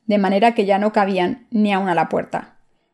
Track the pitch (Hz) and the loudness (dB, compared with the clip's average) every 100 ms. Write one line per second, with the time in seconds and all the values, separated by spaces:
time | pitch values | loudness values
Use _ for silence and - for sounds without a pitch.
0 | - 208 190 196 233 233 196 196 208 214 | -2 0 0 2 2 2 0 0 0 0
1 | 196 185 175 - _ 214 208 190 196 165 | 0 0 -2 -4 _ -2 0 0 0 -2
2 | 160 160 - - - _ _ _ _ | -2 -4 -6 -8 -10 _ _ _ _